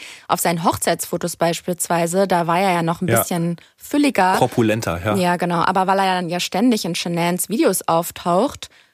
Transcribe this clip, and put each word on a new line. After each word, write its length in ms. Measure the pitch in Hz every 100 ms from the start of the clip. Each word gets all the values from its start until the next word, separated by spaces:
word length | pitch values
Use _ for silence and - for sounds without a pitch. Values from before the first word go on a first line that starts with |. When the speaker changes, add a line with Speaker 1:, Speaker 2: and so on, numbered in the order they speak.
| - - -
Speaker 1:
auf 140 | -
seinen 240 | 185 165 196
Hochzeitsfotos 720 | - - 170 - 175 175 -
beispielsweise, 880 | 170 165 - 175 - 170 170 180 196
da 180 | 180 170
war 140 | 175
er 140 | 196
ja 100 | 175
noch 160 | 165 165
ein 80 | 175
Speaker 2:
Ja. 140 | 117
Speaker 1:
bisschen 340 | - 175 170 170 - _
fülliger. 580 | - 294 294 208 185 202
Speaker 2:
Korpulenter, 640 | 127 - 110 110 110 85 107
ja. 100 | 104
Speaker 1:
Ja, 200 | 175 175
genau. 240 | 175 170
Aber 260 | - 185 185
weil 120 | 196
er 160 | 190 185
dann 120 | 170
ja 140 | 175
ständig 420 | - 180 247 214
in 120 | 185 143
Shananns 520 | 180 170 170 180 -
Videos 400 | 233 320 185 -
auftaucht, 800 | 165 170 - 180 175 247 - - _ _